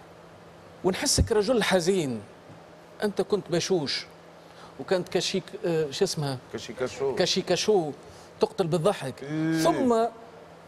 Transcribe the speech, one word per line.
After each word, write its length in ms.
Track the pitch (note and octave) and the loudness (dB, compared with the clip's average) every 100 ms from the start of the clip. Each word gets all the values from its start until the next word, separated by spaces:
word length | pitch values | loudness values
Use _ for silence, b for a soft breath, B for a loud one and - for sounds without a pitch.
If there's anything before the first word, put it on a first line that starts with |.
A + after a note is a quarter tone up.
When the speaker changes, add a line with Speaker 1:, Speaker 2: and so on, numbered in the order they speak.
| B - - - - - - - | B -20 -20 -20 -20 -20 -20 -4
Speaker 1:
ونحسك 480 | F3+ F#3+ C#4+ - - | -2 0 0 2 4
رجل 320 | A3 G3+ B3 | 2 4 2
حزين، 580 | F#3 F#3 E3 G3 C#3+ A2+ G2 - - - - - - - | 4 2 4 2 0 -4 -8 -18 -20 -20 -20 -20 -20 -4
أنت 180 | G#3+ G3 | -2 0
كنت 300 | F#3+ G3+ - | 0 0 0
بشوش 540 | F3 - F#3 C3+ - - - - - B B B - | -2 2 0 0 -4 -8 -16 -20 -20 B B B -14
وكانت 300 | - F#3 - | -2 -2 0
كشيك، 340 | F#3+ - F#3+ - - F3+ | -2 0 -2 -6 -6 -2
آه، 260 | D#3+ D3+ | 0 -2
شو 140 | B2+ F#3+ | 0 -2
اسمها؟ 320 | - C#3+ B2+ - | 0 -4 -4 -8
Speaker 2:
كشيكاشو. 600 | A#2 - A#2 B2+ - C#3 B2 | -10 -10 -6 -6 -2 -2 0
Speaker 1:
كشيكاشو 760 | F3+ F#3+ F3 F3 - G#3 D3+ - B B B - | 0 0 0 0 4 2 2 -6 B B B -2
تقتل 280 | G#3+ - F3 | -2 0 0
بالضحك. 560 | E3+ F3 G3 C3+ - | 2 2 0 -4 -8
Speaker 2:
إيه. 400 | C#3 D#3 D#3+ E3 | -6 -2 0 2
Speaker 1:
ثم 420 | E3 D4+ C4 A3+ A3+ - - - - - | 2 2 2 2 0 -4 -16 -20 -20 -20